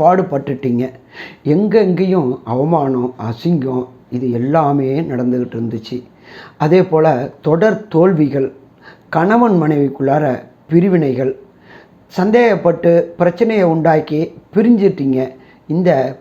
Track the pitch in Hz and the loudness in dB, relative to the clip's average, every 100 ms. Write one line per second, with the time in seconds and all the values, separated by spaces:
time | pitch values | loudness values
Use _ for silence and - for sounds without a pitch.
0 | 160 190 170 143 143 131 131 120 131 - | 2 2 0 -4 -6 -6 -4 -4 -4 -10
1 | - - - - 135 156 214 220 196 175 | -20 -20 -20 -8 -2 0 2 2 2 0
2 | 185 185 127 135 113 127 156 165 135 127 | 0 0 -2 -4 -4 -2 0 0 0 -2
3 | 123 - 113 113 170 165 131 127 123 - | -4 -6 -8 -4 -2 -2 -2 -4 -6 -14
4 | _ 123 127 117 131 160 143 143 131 139 | _ -6 -4 -2 0 0 0 0 -2 -2
5 | 156 127 123 127 120 113 113 113 - 123 | -4 -4 -2 -2 -4 -6 -6 -8 -10 -14
6 | - _ - - - - 151 185 180 156 | -14 _ -20 -20 -20 -6 2 2 2 2
7 | 156 127 139 - 151 165 220 220 - 160 | 2 0 -4 -6 -2 0 0 0 -2 2
8 | 190 160 143 139 131 - - _ - - | 2 2 0 -2 -4 -8 -20 _ -20 -20
9 | _ 156 180 233 240 180 151 147 139 135 | _ -2 2 2 2 2 2 0 -2 -2
10 | 135 147 147 120 - _ - 165 196 180 | -2 0 0 -4 -10 _ 0 2 2 2
11 | 143 123 135 - - _ - - - _ | 0 -2 -4 -6 -14 _ -20 -20 -20 _
12 | _ - 196 233 233 185 175 165 175 170 | _ -4 2 2 2 2 0 0 2 2
13 | - - 175 170 233 220 175 160 165 156 | 0 -2 -2 0 0 2 2 2 2 0
14 | 156 151 165 - - 202 226 226 196 - | 0 -4 -4 -8 -4 0 2 4 2 0
15 | 139 131 131 - - - - 160 180 139 | -2 -2 -2 -8 -20 -20 -6 0 2 2
16 | 131 135 | 0 -6